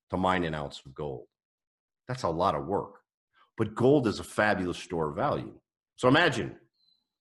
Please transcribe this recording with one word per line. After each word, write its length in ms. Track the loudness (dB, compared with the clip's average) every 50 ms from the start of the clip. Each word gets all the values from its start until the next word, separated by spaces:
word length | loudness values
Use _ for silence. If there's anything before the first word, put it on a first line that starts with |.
| _ -6
to 80 | -2
mine 260 | 0 2 2 2 2 0
an 100 | -2 -4
ounce 260 | -4 -6 -8 -12 -14 -18
of 120 | -16 -12
gold. 320 | -10 -8 -8 -8 -10 -14 _ _ _ _ _ _ _ _ _ _ _ _ _ _ _ _
That's 160 | -10 -8 -4 -2
a 60 | -2
lot 260 | 0 2 2 2 2
of 100 | 0 -2
work. 360 | -4 -4 -4 -4 -6 -12 -20 _ _ _ _ _ _ _ _ _ _ _
But 200 | -4 -4 -4 0
gold 320 | 4 6 6 6 6 4
is 120 | 2 -2 -2
a 40 | -6
fabulous 560 | -6 0 2 2 2 2 0 -2 -4 -4 -6
store 300 | -8 -6 -4 -2 -2 -2
of 60 | -2
value. 380 | -2 -2 -2 -2 -4 -6 -10 -14 -20 _ _ _ _ _ _ _
So 120 | 0 2
imagine 480 | 4 6 6 4 2 2 -2 -6 -6 -8 -14 _ _ _ _ _ _ _ _ _ _ _ _